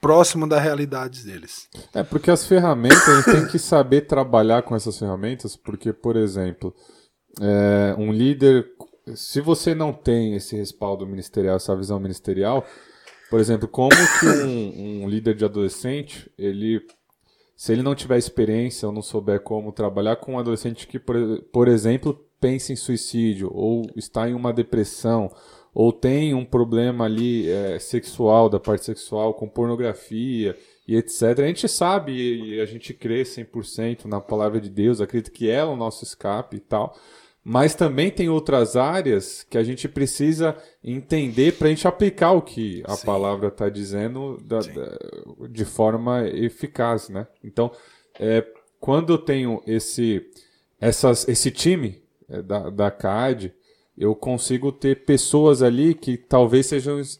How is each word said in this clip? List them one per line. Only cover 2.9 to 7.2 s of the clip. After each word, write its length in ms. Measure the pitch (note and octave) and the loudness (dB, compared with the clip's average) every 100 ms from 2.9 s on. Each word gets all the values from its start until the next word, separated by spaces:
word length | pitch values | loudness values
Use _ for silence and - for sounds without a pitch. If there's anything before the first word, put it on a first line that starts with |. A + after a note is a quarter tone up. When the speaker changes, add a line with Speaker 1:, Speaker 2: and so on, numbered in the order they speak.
| - - | 8 8
Speaker 2:
a 80 | C#3+ | 6
gente 100 | F#3 | 6
tem 160 | D#3 D#3+ | 4 4
que 120 | E3+ | -2
saber 420 | - D#3 C3 C#3 | 2 4 6 4
trabalhar 640 | D3 C#3 C3 A#2 A2 A#2 | 4 0 2 4 4 2
com 120 | B2 A2+ | 0 -4
essas 220 | A2 - | -4 -6
ferramentas, 580 | G#2 F#2+ G#2+ B2+ G#2+ - | -6 -4 -6 -8 -12 -14
porque, 380 | - G2+ A#2 | -12 -8 -6
por 220 | G#2 A#2+ A2+ | -4 -2 0
exemplo, 580 | G#2 F#2+ F#2 F2 F#2 - _ _ _ _ | 0 0 -4 -6 -10 -12 _ _ _ _